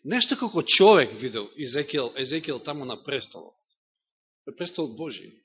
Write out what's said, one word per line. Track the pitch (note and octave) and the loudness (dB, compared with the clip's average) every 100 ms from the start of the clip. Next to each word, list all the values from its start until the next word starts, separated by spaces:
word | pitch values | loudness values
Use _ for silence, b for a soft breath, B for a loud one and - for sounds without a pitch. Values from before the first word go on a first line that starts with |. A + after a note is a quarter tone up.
| C3+ | -4
нешто | A#3+ B3 C#4 | -2 0 0
како | A#3 F3 | -2 -2
човек | - - F#3+ G3+ A#2 A2 | 0 6 10 10 6 -2
видел | B2+ A2 G#2 - | -8 -8 -10 -10
Езекијел, | C3+ C3+ D3 D3+ A#2+ B2 | -6 -6 -4 -4 -4 -6
Езекијел | B2+ D#3+ D#3+ B2+ | -6 -6 -6 -8
таму | - D3 C3 | -8 -10 -10
на | A#2+ | -10
престолот. | - C#3 - F#2 E2 - _ _ _ _ _ _ _ _ - | -8 -8 -8 -16 -20 -20 _ _ _ _ _ _ _ _ -18
Е | - | -10
престол | F3 - D3+ A#2 | -8 -6 -8 -8
Божи. | D#3+ G2 F2+ - | -12 -12 -18 -20